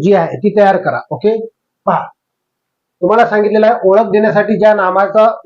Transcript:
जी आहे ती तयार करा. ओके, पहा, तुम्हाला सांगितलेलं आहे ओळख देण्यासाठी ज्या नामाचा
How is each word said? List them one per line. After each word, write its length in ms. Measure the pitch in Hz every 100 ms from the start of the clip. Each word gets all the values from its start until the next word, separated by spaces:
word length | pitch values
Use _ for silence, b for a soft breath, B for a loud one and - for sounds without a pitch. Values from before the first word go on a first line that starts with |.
जी 100 | 170
आहे 240 | 190 160 131
ती 160 | 202 208
तयार 200 | 196 185
करा. 220 | 147 123 -
ओके, 240 | 139 208 220 226 _ _ _ -
पहा, 180 | 170 - _ _ _ _ _ _ _ _ -
तुम्हाला 240 | 180 226 202
सांगितलेलं 400 | 214 208 214 214
आहे 220 | 240 190
ओळख 220 | 202 214
देण्यासाठी 480 | 208 214 202 208 196
ज्या 160 | 214
नामाचा 520 | 208 185 185 196 214 220 220